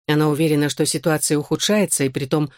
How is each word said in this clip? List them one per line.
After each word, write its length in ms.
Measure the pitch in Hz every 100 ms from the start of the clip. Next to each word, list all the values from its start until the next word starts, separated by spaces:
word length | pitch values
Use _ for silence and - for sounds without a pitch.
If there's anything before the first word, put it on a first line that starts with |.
| -
Она 220 | 151 151
уверена, 400 | 147 160 147 147
что 160 | - 151
ситуация 500 | 156 165 151 - 151
ухудшается, 680 | 143 156 - 208 185 -
и 40 | 135
притом 420 | 135 139 156 151